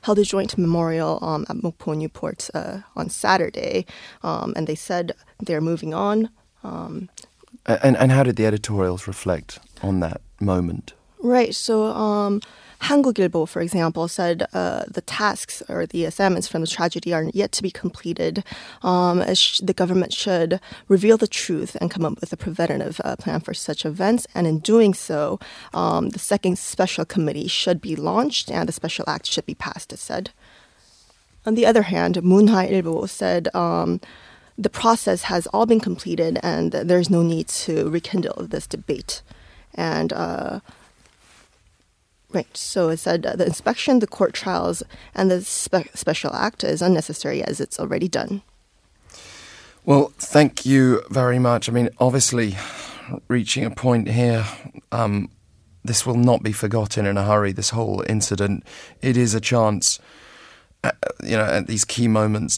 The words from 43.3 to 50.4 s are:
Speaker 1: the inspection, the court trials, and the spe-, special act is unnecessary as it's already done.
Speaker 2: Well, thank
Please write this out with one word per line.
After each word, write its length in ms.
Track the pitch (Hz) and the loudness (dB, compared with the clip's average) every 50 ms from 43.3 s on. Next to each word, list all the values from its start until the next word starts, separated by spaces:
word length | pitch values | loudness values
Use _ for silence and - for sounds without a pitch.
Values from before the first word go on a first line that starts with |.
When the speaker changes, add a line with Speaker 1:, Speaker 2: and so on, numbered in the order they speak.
| - 170 | 0 0
Speaker 1:
the 80 | 185 | 0
inspection, 540 | - 165 - - - 240 - - - 269 247 | 0 0 -2 -2 -2 -2 0 2 4 4 4
the 60 | 220 - | 4 2
court 260 | - - 202 175 - | 0 0 0 0 0
trials, 500 | - - 196 185 170 170 175 170 - - - - - - - - | -2 -6 -4 -2 -2 0 -2 -2 -4 -6 -12 -16 -20 -20 -8 -2
and 160 | - 190 190 | 2 2 4
the 100 | 185 180 | 4 2
spe-, 540 | 190 - - - - - - 185 160 - - | 0 -2 -4 -4 -4 0 0 -2 -2 -2 -8
special 380 | - - - 160 - - - - | -6 -2 -2 -2 -2 -2 -4 -4
act 280 | - - 214 - - | -2 -2 -2 -2 -2
is 200 | - - 151 156 | -2 -2 0 2
unnecessary 600 | 180 180 185 160 156 - 160 - - 143 147 147 | 2 4 4 2 2 -2 -6 -8 -6 -4 -2 -2
as 200 | - - - 147 | -2 -4 -4 -4
it's 180 | 143 - - - | -6 -6 -6 -6
already 300 | 160 - - - 165 185 | -6 -4 -2 -2 -2 -2
done. 320 | - 123 113 - - 202 - _ _ _ _ _ _ _ _ _ _ _ _ - - - - - - - - - - - - - - _ - | -2 -2 -4 -4 -6 -8 -8 _ _ _ _ _ _ _ _ _ _ _ _ -20 -20 -20 -20 -20 -20 -20 -20 -20 -20 -20 -20 -20 -20 _ 2
Speaker 2:
Well, 260 | - 143 139 143 - - - | 4 6 6 6 4 0 -6
thank 480 | - - - 147 | -4 2 6 6